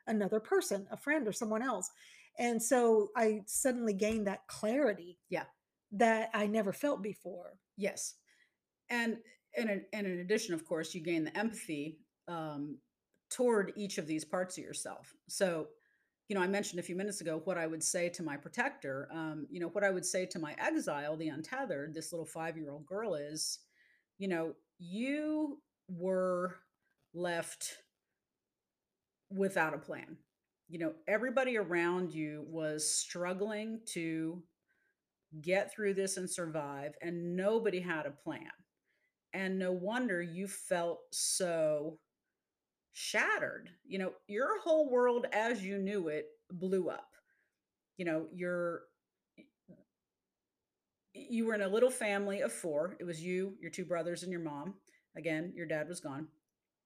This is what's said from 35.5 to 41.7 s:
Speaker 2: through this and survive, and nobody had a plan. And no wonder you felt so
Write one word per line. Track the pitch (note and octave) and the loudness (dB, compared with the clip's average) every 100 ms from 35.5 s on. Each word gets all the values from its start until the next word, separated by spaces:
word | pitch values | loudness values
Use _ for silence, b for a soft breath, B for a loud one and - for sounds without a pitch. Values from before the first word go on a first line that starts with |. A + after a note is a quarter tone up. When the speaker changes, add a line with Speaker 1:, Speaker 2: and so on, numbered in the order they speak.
| F#3 G3+ | 2 2
Speaker 2:
through | - G#3 | 0 0
this | F#3+ F#3+ F#3+ | 2 0 0
and | F#3 | -4
survive, | - E3+ D#3 C#3+ C#3 C#3+ D3+ | -4 -2 -2 -4 -4 -6 -6
and | E3+ E3+ F3 F3+ | -4 -2 -2 2
nobody | G3 A3+ G3+ F3+ | 4 4 4 0
had | F3+ D#3+ D3 | 0 -2 -2
a | |
plan. | C#3 - C3+ - - _ _ _ _ _ _ _ | -6 -6 -8 -8 -16 _ _ _ _ _ _ _
And | F3+ F#3+ F#3+ | -4 -2 0
no | F#3 | 0
wonder | F3+ F3+ A#3+ B3 F3+ | 0 0 0 0 0
you | F3 E3 G3 | -2 -4 -6
felt | - - F3+ E3+ E3 - | -8 -2 0 2 -2 -6
so | - - - F3+ E3 D#3 | -2 0 0 2 2 4